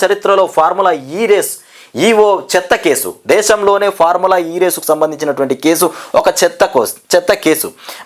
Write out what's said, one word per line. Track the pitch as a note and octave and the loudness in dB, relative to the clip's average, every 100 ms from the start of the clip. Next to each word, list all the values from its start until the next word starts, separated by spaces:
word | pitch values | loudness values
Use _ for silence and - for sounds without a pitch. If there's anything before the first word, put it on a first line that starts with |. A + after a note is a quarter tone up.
| G3 | 0
చరిత్రలో | G3+ G3+ G3 F3+ | 0 0 0 2
ఫార్ములా | - D#3+ F3+ F#3+ | 2 0 2 0
ఈ | D#3 C3 F3 A3 | -2 -6 -4 2
రేస్, | G3+ - - - - - A2+ | 2 0 -10 -18 -20 -12 -2
ఈఓ | G3+ G#3+ G#3 F#3 - F3+ | 2 4 4 2 0 -2
చెత్త | - A#3 | 0 0
కేసు, | E3+ B2+ F2+ - - | 0 -2 -4 -8 0
దేశంలోనే | F3+ G#3 G#3+ G3+ G3+ G3+ | 0 2 2 2 2 0
ఫార్ములా | F#3+ E3 F3+ F#3 F#3 | 0 0 2 0 0
ఈ | E3 F3 | -2 -2
రేసుకు | F3+ E3+ - | -2 0 -4
సంబంధించినటువంటి | D#3 D#3 D3 D3+ C#3 C3+ B2+ | 0 -2 -2 -4 -2 -4 0
కేసు | D#3 E3 E3+ - - - | 0 0 0 -4 -4 0
ఒక | F#3+ - | 0 2
చెత్త | F3 - F#3+ | 0 2 0
కోస్-, | C3 G#2 - - F3+ | 2 -2 -6 -2 0
చెత్త | F3 | 2
కేసు. | G3+ D#3+ D3+ - - - - | 0 0 -2 -4 -14 -20 -14